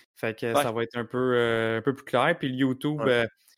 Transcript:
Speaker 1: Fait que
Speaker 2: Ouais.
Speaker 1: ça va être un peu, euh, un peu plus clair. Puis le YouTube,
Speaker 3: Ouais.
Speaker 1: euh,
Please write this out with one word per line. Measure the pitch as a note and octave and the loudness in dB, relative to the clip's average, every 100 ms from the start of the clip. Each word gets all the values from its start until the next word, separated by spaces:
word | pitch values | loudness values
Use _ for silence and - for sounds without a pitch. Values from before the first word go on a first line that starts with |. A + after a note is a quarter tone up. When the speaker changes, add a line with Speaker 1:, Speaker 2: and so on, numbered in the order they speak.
| _ - | _ -8
Speaker 1:
Fait | A#2 A2 | -6 -4
que | A#2+ | 0
Speaker 2:
Ouais. | C3 | 0
Speaker 1:
ça | C3 | 0
va | A2+ | -2
être | A#2 A#2+ | -4 -6
un | A2+ | -4
peu, | B2 B2+ B2 | -2 2 2
euh, | A#2 A2+ A2+ A2+ | 2 2 0 0
un | |
peu | C#3 | -2
plus | C3+ - | -4 -2
clair. | B2 C#3+ E3+ | 2 2 0
Puis | C#3 | -4
le | B2+ | 0
YouTube, | C3+ B2+ D3 D3+ | 0 0 -4 -2
Speaker 3:
Ouais. | C3 A#2+ | 2 2
Speaker 1:
euh, | A2+ - _ | 0 -6 _